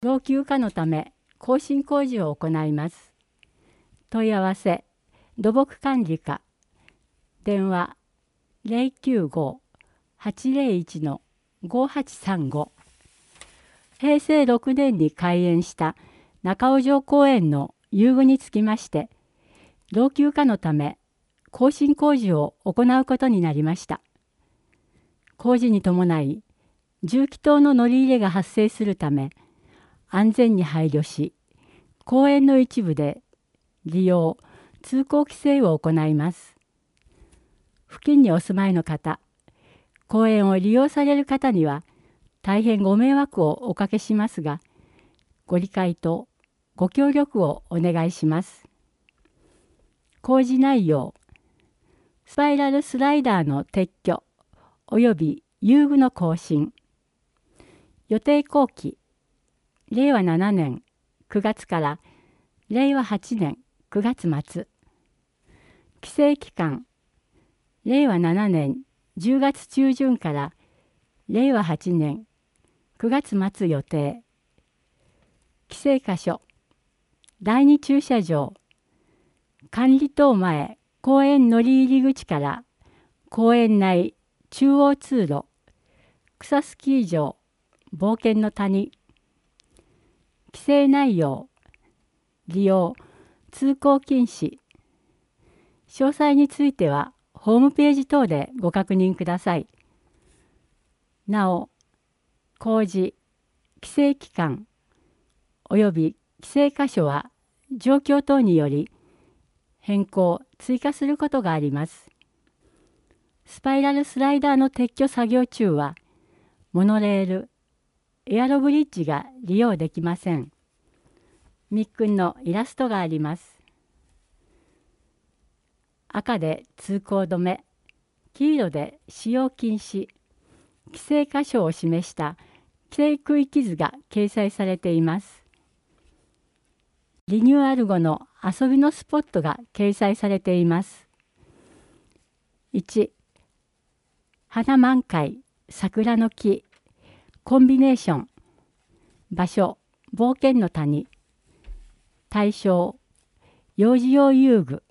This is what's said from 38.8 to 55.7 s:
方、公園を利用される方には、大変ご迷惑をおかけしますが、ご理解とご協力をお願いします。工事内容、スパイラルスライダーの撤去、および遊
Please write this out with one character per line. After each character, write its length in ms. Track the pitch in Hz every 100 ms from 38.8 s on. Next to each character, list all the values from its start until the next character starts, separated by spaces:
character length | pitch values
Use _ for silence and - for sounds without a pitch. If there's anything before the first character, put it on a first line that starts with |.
方、 360 | 160 156 165 156 _ _ _ _ _ _ _ _ _
公 200 | 220 220
園 220 | 220 196
を 80 | 190
利 160 | 190
用 160 | 233 277
さ 160 | 302 285
れ 100 | 285
る 100 | 277
方 260 | 269 269
に 140 | 202 156
は、 180 | 143 - _ _ _ _ _
大 200 | - 202
変 220 | 220 220
ご 120 | 196 202
迷 200 | 254 277
惑 280 | 277 -
を 80 | 156
お 220 | 156 247
か 140 | 175 196
け 120 | -
し 140 | -
ま 140 | 214 214
す 140 | -
が、 180 | 156 147 _ _ _ _ _ _ _ _ _
ご 120 | 180
理 120 | 190
解 260 | - 185 170
と 320 | 165 170 247 _ _ _ _ -
ご 140 | 185
協 220 | - 277
力 320 | 285 285 226
を 200 | 165 - -
お 100 | 170
願 260 | 170 170 165
い 60 |
し 140 | 175 156
ま 180 | 160
す。 240 | 185 - _ _ _ _ _ _ _ _ _ _ _ _ _ _ _ _
工 220 | - 262
事 160 | 254 262
内 280 | 269 269 180
容、 260 | 147 - - _ _ _ _ _ _ _ _ _ _ _
ス 80 | -
パ 160 | 294
イ 60 | 285
ラ 120 | 277
ル 100 | 277
ス 160 | 302 254
ラ 160 | 269
イ 100 | 294
ダ 220 | 254 196 147
ー 20 |
の 160 | 139
撤 260 | - - 185 _
去、 180 | - 170 _ _ _ _ _ _ _
お 120 | 220
よ 160 | 240 180
び 280 | 156 143 _ _
遊 260 | 196